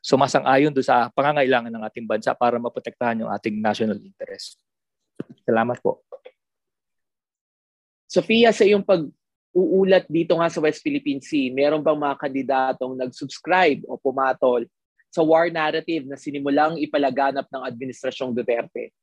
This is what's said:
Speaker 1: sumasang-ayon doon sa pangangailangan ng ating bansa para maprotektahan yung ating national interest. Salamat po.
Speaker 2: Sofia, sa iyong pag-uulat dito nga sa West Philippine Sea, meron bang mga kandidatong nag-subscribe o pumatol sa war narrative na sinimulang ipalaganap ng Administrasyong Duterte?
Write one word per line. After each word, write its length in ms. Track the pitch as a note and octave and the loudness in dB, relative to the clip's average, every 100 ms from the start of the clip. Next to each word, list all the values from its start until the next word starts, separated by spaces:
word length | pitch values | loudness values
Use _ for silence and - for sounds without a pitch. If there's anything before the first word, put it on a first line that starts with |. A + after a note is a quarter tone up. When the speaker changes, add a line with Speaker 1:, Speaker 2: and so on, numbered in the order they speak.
Speaker 1:
sumasang-ayon 720 | - C3+ C#3 C#3+ C#3 C3+ D3+ C#3 | 2 2 2 0 2 4 4 0
doon 80 | |
sa 240 | B2+ B2 - - | 2 2 2 0
pangangailangan 560 | C#3 D3 C3 B2+ A#2 | 0 2 2 2 0
ng 120 | A2+ A2 | -10 -10
ating 160 | - | -10
bansa 320 | A2+ A2 A#2+ - | -4 -2 -2 0
para 240 | A#2+ A#2+ | 0 0
maprotektahan 640 | A#2 - - - A#2+ A2+ | -4 -8 -12 -6 -4 -2
yung 80 | A2+ | -4
ating 240 | G#2 A2+ G#2+ | -4 -6 -2
national 400 | G#2+ G#2 A2 G2+ | -2 0 -2 -4
interest. 560 | - _ - G2 - _ _ _ _ _ _ _ - - - | -10 _ -14 -14 -16 _ _ _ _ _ _ _ -16 -12 -2
Salamat 320 | A2+ A#2 A#2+ | 0 0 -2
po. 240 | F#2+ - _ - - _ _ _ _ _ _ _ _ _ _ _ _ _ _ _ _ _ _ | -4 -4 _ -20 -20 _ _ _ _ _ _ _ _ _ _ _ _ _ _ _ _ _ _
Speaker 2:
Sofia, 400 | F#3+ E3 A3+ A#3 | -2 2 4 4
sa 80 | G#3+ | 6
iyong 240 | G3+ G3+ G3+ | 4 4 4
pag-uulat 1200 | F#3+ C#3 _ _ _ _ F3+ F#3 F#3+ F#3+ F#3 - | 0 0 _ _ _ _ 0 2 2 4 4 2
dito 320 | D#3 E3 E3 | -2 0 0
nga 80 | E3+ | 0
sa 160 | E3 | 0
West 240 | D#3 D#3 D#3 | -2 -2 -4
Philippine 320 | C#3+ D3 C3+ | -4 -4 -6
Sea, 320 | - D3+ C3 | -4 -2 -2
meron 320 | B2+ D3 D#3 | 2 2 2
bang 160 | D3+ D3+ | 0 0
mga 220 | C#3+ C#3 | -2 -4
kandidatong 720 | D3 C3+ B2 C3+ C3 C3 B2+ | -4 -6 -2 0 0 -2 -6
nag-subscribe 880 | C3 B2+ - C3+ - - F#3 F3+ C3+ - | -6 -8 -8 -14 -12 0 2 4 2 -6
o 80 | B2+ | -6
pumatol 720 | C#3 C3+ C3+ B2+ C3 B2 A#2 _ _ _ _ | -4 0 -2 2 2 0 -4 _ _ _ _
sa 160 | - D#3 | -2 2
war 240 | D#3+ F3 | 4 2
narrative 560 | E3 D#3 D#3+ D#3+ E3 C3 | 0 -2 -4 -4 -6 -6
na 80 | |
sinimulang 640 | C#3 - C#3+ C#3 C#3+ D3+ E3 | -12 -10 -6 0 2 2 0
ipalaganap 720 | D3+ D3+ C#3 B2+ C#3 C3+ C3 | -4 0 0 0 -2 -2 -8
ng 140 | C3+ C3 | -10 -10
Administrasyong 680 | A#2+ C3 A#2+ C3 B2 B2+ A#2+ | -10 -12 -8 -8 -6 -6 -4
Duterte? 580 | A#2 A#2 A2+ A#2+ A#2 _ | -2 -2 -4 -10 -14 _